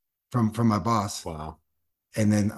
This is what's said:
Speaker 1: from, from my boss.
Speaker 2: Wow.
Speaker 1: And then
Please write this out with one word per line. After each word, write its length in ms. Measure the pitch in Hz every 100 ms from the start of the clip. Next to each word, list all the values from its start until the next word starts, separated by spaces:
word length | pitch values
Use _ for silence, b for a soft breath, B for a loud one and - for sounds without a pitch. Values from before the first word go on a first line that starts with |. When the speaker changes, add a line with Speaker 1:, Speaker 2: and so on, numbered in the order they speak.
| _ _ _
Speaker 1:
from, 220 | 127 113
from 160 | - 117
my 100 | 101
boss. 480 | 92 117 98 - 90
Speaker 2:
Wow. 320 | 80 80 - _ _ _ _ _ -
Speaker 1:
And 160 | 104
then 200 | 104 104